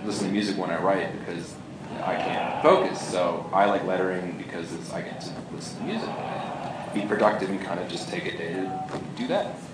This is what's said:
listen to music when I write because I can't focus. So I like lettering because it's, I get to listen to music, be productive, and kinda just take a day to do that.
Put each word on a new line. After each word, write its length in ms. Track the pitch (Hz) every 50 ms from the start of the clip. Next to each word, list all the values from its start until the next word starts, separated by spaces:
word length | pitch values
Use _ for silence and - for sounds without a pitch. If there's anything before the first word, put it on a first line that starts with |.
| 95
listen 220 | 107 98 98 104
to 60 | 90 98
music 260 | 104 107 101 95 98
when 120 | 92 87
I 80 | 85 80 85
write 360 | 95 98 95 85 82 - -
because 340 | - - 87 85 85 - - - - - - - - - 78 - -
I 100 | - 92
can't 460 | - - 87 - - - - - - -
focus. 380 | - 95 - - - - -
So 480 | - - 90 90 87 87 85 82 - - -
I 100 | 95 101
like 180 | 101 98 95 -
lettering 520 | 92 92 92 92 92 92 90 90 90 85
because 340 | - - - - 85 85 82 85
it's, 180 | 85 - - -
I 80 | -
get 200 | - - - - -
to 80 | - - - - - -
listen 240 | - - - - -
to 60 | -
music, 260 | 175 208 226 - - - - - - - - - - - - - - - - - - -
be 60 | 104 104
productive, 460 | - - - 110 107 107 - 98 92
and 100 | 98 95 -
kinda 220 | - 95 90 90 87
just 220 | 85 85 - -
take 160 | 87 87 82
a 100 | - 85
day 160 | 85 82 82 87
to 480 | 95 92 92 - - - - - - - - -
do 100 | - 240 254
that. 260 | - 208 - - - - - -